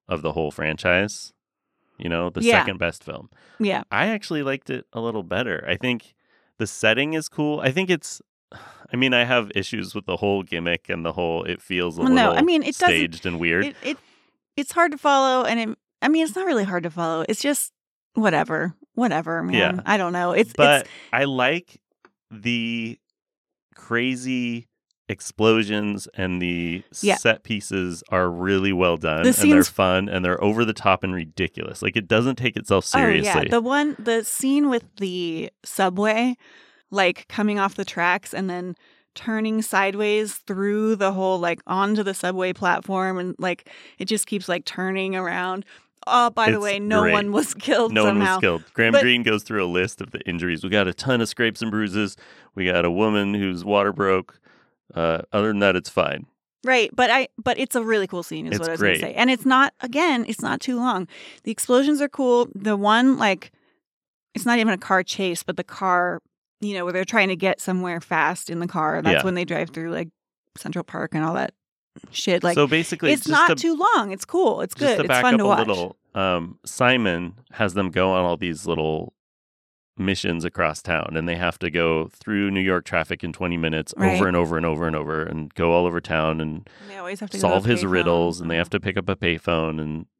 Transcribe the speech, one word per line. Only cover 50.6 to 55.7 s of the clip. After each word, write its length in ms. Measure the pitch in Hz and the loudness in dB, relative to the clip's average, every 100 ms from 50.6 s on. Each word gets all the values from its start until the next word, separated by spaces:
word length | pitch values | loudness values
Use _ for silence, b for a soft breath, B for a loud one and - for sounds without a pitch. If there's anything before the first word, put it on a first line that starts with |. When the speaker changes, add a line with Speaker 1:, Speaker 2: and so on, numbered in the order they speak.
Speaker 1:
We 60 | 95 | -2
got 180 | 104 92 | 0 0
a 60 | 85 | -2
ton 260 | 127 123 | 0 0
of 80 | 113 | 0
scrapes 320 | - 117 104 | 0 -2 -2
and 80 | 113 | -4
bruises. 480 | 107 107 98 101 - B B B - | -2 -2 -2 -2 -4 B B B -4
We 100 | 92 | 0
got 200 | 90 85 | 2 2
a 40 | |
woman 460 | 87 107 104 101 104 | 2 2 2 2 0
whose 280 | 98 90 | -2 -4
water 300 | 95 101 101 | 0 2 2
broke. 460 | 98 98 95 92 - b b b b _ - | 2 0 0 -2 -12 b b b b _ -2
Uh, 260 | 82 82 - | 0 0 -2
other 180 | 104 110 | 0 0
than 100 | 104 | 4
that, 160 | 101 | 4